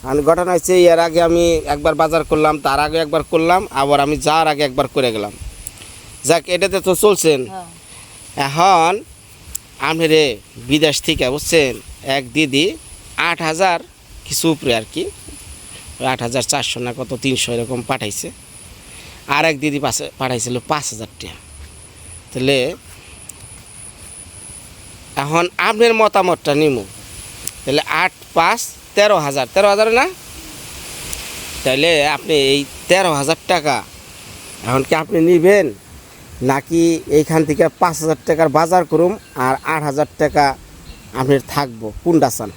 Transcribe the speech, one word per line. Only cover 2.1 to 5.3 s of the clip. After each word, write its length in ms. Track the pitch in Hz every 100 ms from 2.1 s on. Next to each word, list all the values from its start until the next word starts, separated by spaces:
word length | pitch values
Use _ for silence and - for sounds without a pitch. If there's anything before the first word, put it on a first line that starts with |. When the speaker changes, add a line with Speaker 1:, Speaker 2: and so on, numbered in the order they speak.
| 165
Speaker 1:
করলাম, 360 | 151 160 151 151
তার 200 | 139 139
আগে 180 | 151 160
একবার 260 | 156 156
করলাম, 440 | 147 170 165 180 202
আবার 280 | 139 139 143
আমি 180 | 139 151
যাওয়ার 300 | 131 160 160
আগে 160 | 147
একবার 240 | 143 127 131
করে 240 | 139 127
গেলাম। 200 | 110 104